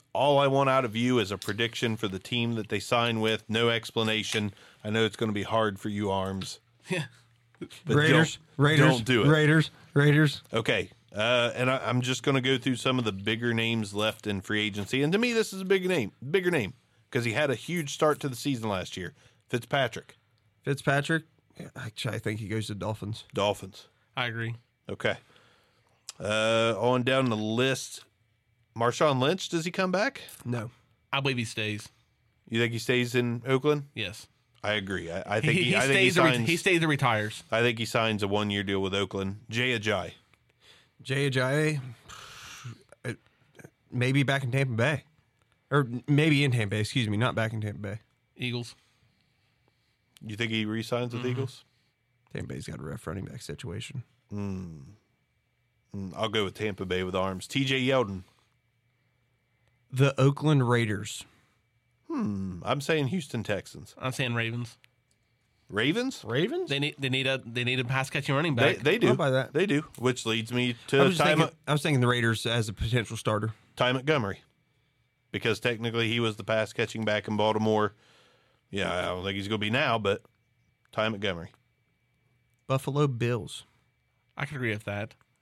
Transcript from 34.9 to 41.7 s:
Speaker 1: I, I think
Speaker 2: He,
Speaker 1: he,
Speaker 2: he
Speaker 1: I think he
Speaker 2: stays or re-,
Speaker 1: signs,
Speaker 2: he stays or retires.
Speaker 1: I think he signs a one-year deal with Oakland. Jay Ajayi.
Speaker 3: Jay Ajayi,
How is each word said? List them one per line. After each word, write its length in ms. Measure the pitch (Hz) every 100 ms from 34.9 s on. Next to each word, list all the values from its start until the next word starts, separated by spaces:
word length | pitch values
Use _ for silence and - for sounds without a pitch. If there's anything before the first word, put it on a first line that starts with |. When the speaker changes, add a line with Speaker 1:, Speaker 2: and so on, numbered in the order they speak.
| 92 82
Speaker 1:
I, 100 | 87 - 104
I 40 |
think 120 | -
Speaker 2:
He, 100 | 185 -
Speaker 1:
he, 40 |
Speaker 2:
he 40 | -
Speaker 1:
I 60 |
think 100 | 135 196
he 100 | 190
Speaker 2:
stays 80 | 165
or 60 |
re-, 100 | 131
Speaker 1:
signs, 160 | 123 113
Speaker 2:
he 80 | 165
stays 260 | 196 170
or 40 | 160
retires. 560 | 143 131 110 107 - -
Speaker 1:
I 100 | 113
think 160 | 120 117
he 80 | 113
signs 380 | 123 113 104
a 40 | 101
one-year 360 | 104 104 101
deal 180 | 101 98
with 140 | 95 98
Oakland. 460 | 98 98 98 101 -
Jay 280 | 113 127 117
Ajayi. 360 | 107 98 87 - _ _ _ _ _ - _ _
Speaker 3:
Jay 260 | 135 135 143
Ajayi, 520 | 127 127 147 156